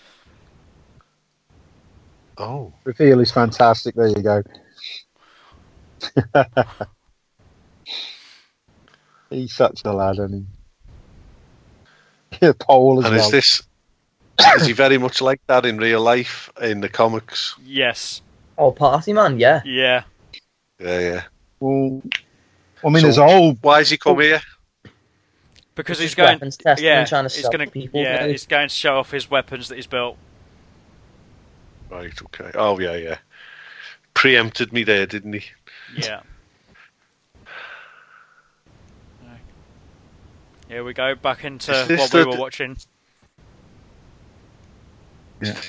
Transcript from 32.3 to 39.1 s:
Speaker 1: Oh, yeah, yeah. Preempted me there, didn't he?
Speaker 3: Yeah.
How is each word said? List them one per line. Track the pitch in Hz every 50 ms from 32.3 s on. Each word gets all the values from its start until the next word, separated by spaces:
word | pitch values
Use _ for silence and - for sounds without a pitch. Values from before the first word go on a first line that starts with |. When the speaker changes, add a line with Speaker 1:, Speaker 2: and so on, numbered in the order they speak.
| - - - - -
Speaker 1:
Oh, | - 110 104 101 92
yeah, | 92 87 85
yeah. | 85 82 80 80 - _ _ _ - - - - - - - - - - - - _ _ _
Preempted | - - - 135 127 120 113 113 - - 127 104
me | 117 120 110
there, | 107 104 98 98
didn't | 95 107 104 98 107 104
he? | 104 - - - _ _ _ - - - - 120
Speaker 3:
Yeah. | - - 110 107 98 - - - _ _ _ _ _ _ _ _ _ _ _ _ _ _ _ _ _ _ _ _ _ _ - - - - - - - - - - _ _ _ _ - _ _ _ _ _ _ _ _ _ _ _ _ _ _ _ _ _ _